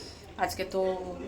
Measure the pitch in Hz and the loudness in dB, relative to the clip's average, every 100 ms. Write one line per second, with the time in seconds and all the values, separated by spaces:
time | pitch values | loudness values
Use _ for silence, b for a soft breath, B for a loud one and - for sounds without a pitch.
0 | B B B - 180 - 185 190 185 185 | B B B 0 0 2 0 4 4 2
1 | 185 180 | -2 -4